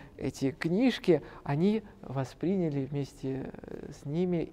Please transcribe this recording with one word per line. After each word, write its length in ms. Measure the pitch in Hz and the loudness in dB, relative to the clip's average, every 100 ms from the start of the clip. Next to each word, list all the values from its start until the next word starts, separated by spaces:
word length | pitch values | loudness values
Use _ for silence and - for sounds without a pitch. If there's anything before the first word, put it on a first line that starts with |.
| - - | -16 -6
эти 360 | 135 - 135 | -6 0 -2
книжки, 720 | - 165 185 262 - - 156 - - | 0 0 4 4 4 6 4 4 -8
они 400 | - 143 196 214 - - | -2 2 4 2 -2 -14
восприняли 840 | - 135 127 - 156 196 165 143 135 | -6 -4 -4 -2 0 2 2 0 -2
вместе, 680 | 143 135 - 131 135 - | -2 -4 -6 -4 -4 -6
э, 400 | - - - - | -10 -12 -10 -10
с 140 | 143 139 | -10 -4
ними 440 | 160 180 170 - | 0 2 2 0